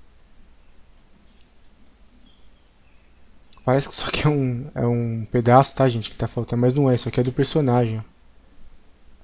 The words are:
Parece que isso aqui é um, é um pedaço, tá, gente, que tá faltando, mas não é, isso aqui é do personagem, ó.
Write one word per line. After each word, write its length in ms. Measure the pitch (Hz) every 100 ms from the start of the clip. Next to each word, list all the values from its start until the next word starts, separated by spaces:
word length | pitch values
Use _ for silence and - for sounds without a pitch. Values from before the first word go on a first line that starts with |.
| - - - - - - - - - - - - - - - - - - - - - - - - - - _ _ - - - - - - - -
Parece 240 | - 131 139
que 60 |
isso 120 | - -
aqui 200 | - 151
é 20 |
um, 420 | 147 127 120 143
é 120 | - 120
um 400 | 120 117 113 110
pedaço, 420 | 123 117 123 135
tá, 140 | - 135
gente, 220 | 117 104
que 60 | -
tá 100 | 113
faltando, 320 | - 113 120
mas 140 | 123
não 160 | 131 135
é, 40 |
isso 140 | 123 -
aqui 120 | -
é 20 |
do 100 | 127
personagem, 680 | 123 139 165 139 123 117 110
ó. 20 | 110 - - - - - - - - - - -